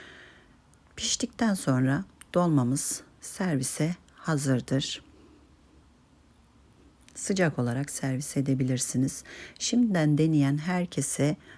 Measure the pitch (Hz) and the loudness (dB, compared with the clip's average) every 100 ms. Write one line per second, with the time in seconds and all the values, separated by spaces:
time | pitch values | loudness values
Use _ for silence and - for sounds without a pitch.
0 | - - - - - _ _ - _ - | -20 -20 -20 -20 -20 _ _ -20 _ -8
1 | - - 240 - 226 196 - 127 131 143 | -4 -4 -4 0 0 0 2 2 2 2
2 | 196 - - 175 175 147 120 139 - - | -2 -14 -4 0 4 4 2 0 -2 -6
3 | - - - - 185 143 131 - 156 175 | -10 -20 -12 -4 -2 0 -2 -2 -2 -4
4 | - - - 151 139 127 - 139 143 - | -10 -10 -4 -2 2 0 0 -2 -2 -8
5 | - - - - - _ _ - _ _ | -14 -20 -20 -20 -20 _ _ -20 _ _
6 | _ _ _ _ _ _ _ _ - _ | _ _ _ _ _ _ _ _ -20 _
7 | - - - 190 170 - 120 127 143 - | -20 -8 -4 0 0 0 -2 -2 -4 -6
8 | 135 131 147 147 135 131 131 123 - - | -4 -4 -4 -2 0 0 0 -2 -2 0
9 | 135 - - - - - - 240 240 180 | -2 -2 -14 -18 -18 -8 -2 2 2 4
10 | 151 147 160 156 139 147 160 180 175 - | 4 4 4 4 4 2 0 -2 -2 -4
11 | 135 - 143 - - | -4 0 0 -2 -8